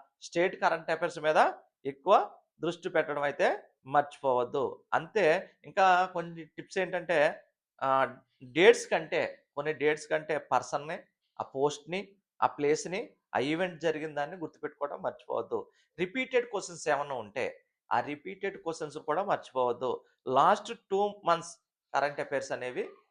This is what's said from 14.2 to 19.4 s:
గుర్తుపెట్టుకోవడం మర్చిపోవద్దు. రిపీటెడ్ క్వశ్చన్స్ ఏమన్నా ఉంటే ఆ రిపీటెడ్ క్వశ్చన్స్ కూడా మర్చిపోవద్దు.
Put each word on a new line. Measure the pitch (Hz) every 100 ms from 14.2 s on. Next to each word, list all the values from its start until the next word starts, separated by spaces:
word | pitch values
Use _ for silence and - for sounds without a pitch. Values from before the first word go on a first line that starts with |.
| 147 185
గుర్తుపెట్టుకోవడం | 156 - 147 - 143 -
మర్చిపోవద్దు. | 143 - - 117 - 113 - _ _ -
రిపీటెడ్ | 180 262 254 247 240
క్వశ్చన్స్ | 196 180 165 151
ఏమన్నా | 143 143 131
ఉంటే | 104 123 95 - _ _ _
ఆ | 117
రిపీటెడ్ | 123 147 185 196 196 190
క్వశ్చన్స్ | 165 160 156 139
కూడా | 143 156
మర్చిపోవద్దు. | 202 151